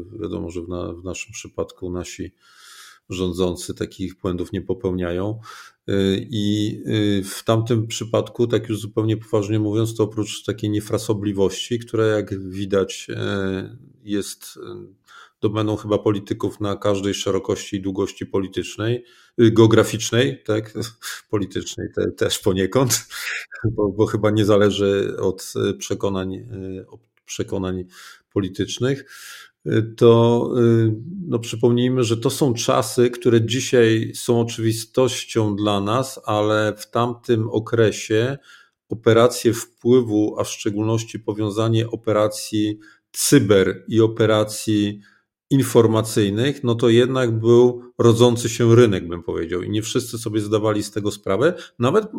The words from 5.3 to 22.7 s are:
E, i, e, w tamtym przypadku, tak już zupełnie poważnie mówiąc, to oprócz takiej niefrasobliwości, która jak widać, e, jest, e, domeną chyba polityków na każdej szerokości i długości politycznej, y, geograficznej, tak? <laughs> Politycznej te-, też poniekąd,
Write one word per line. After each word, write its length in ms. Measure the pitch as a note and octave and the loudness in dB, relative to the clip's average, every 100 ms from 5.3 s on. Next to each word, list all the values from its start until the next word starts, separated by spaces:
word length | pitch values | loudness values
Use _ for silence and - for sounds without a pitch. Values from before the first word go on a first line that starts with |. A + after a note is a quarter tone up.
| A2+ A2+ - - _ - | -8 -12 -20 -20 _ -4
E, 40 | G2 G2 F#2+ | 0 0 0
i, 600 | - A2 G#2 G#2 G#2 - - | -2 -2 0 0 -2 -4 -2
e, 360 | A2 G#2 G2+ | 0 2 0
w 220 | F#2+ - | -4 -6
tamtym 420 | - A2+ A2+ A#2 A2+ | 0 0 2 -2 -2
przypadku, 600 | - A2+ A2 - - A#2+ | -8 -4 -2 -2 -2 0
tak 220 | A2+ - | 0 -2
już 120 | G#2 | -6
zupełnie 360 | G#2 A2+ A2 G#2+ | -4 -4 -2 -2
poważnie 420 | A2 A2 G2 G#2+ | -2 -2 0 0
mówiąc, 380 | G#2+ G#2+ A2+ A2+ | 0 0 -2 -2
to 80 | |
oprócz 400 | G#2+ A2 G#2+ - | -2 -2 -8 -8
takiej 260 | - A2 G#2+ | -8 -6 -4
niefrasobliwości, 1080 | G#2 G#2 G#2+ - G#2+ G2+ G2 F#2+ - - A#2+ | -4 -4 -4 -2 -4 -2 0 0 0 -6 -6
która 280 | A#2 A2+ A2 | -4 0 0
jak 440 | G#2+ G2 G2 F#2+ | 0 -2 -8 -8
widać, 560 | F#2+ G2+ G2 F#2 - - | -8 -2 0 0 -4 -10
e, 640 | A2 G#2 G2+ F#2+ F#2+ G#2 A2+ - _ | -8 -4 -2 -2 -4 -8 -14 -20 _
jest, 540 | G#2+ G2+ F#2 - - - | -6 -6 -6 -12 -18 -18
e, 380 | G#2+ G2+ G2 G2 _ - - _ | -16 -16 -18 _ _ -20 -20 _
domeną 360 | G#2+ G2+ G#2+ G#2 | -4 -2 -2 -2
chyba 220 | G#2 G#2 | -2 0
polityków 640 | A2+ G2+ G2+ A2+ G2+ - | 0 -2 -4 -6 -6 -4
na 160 | G#2 G2 | -6 -2
każdej 380 | G#2 G2+ G2 | -2 -2 -2
szerokości 600 | F#2+ - F#2+ - G2 - G2+ | -4 -2 -2 -2 -6 -6 -6
i 40 | |
długości 460 | F#2+ F#2+ F#2+ - - | -6 -4 -4 -6 -6
politycznej, 800 | G2+ F#2+ F#2 F2 - G#2+ A#2+ - _ _ - | -4 -4 -6 -8 -6 -4 -4 -8 _ _ 4
y, 100 | A#2 | 6
geograficznej, 920 | A2 A2+ A2 G#2 G#2+ - A2+ C#3 C3+ | 8 8 8 4 0 -2 0 0 -2
tak? 300 | - G#2+ A2 - A2+ - | -4 -4 -4 -10 -10 -12
<laughs> 320 | - - - | -14 -14 -6
Politycznej 580 | G#2+ F#2 - F#2 - F2+ | -4 -4 -6 -8 -10 -8
te-, 160 | - F#2+ | -4 -4
też 280 | - G2+ - | -2 -2 0
poniekąd, 680 | - F#2 F#2+ | 0 0 0